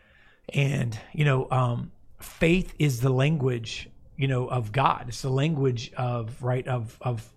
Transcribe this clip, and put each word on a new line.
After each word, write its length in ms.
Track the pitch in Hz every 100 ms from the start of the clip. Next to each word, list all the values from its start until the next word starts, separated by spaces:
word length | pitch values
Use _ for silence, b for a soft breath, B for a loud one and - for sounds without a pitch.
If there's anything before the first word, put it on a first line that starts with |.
| b b b b -
And, 460 | 143 139 143 123 107 -
you 120 | -
know, 240 | 147 131 -
um, 400 | 131 123 120 - - - -
faith 540 | - - 165 180 175 -
is 220 | 147 120
the 100 | 135
language, 800 | 127 143 160 131 120 110 - - - - -
you 120 | 139
know, 180 | 127 127
of 240 | 127 107
God. 340 | 107 147 - 123
It's 140 | 110
the 80 | 135
language 600 | 131 156 147 135 120 -
of, 480 | - 123 120 113 127
right, 240 | 123 127 -
of, 300 | 120 110 -
of, 280 | 123 113 -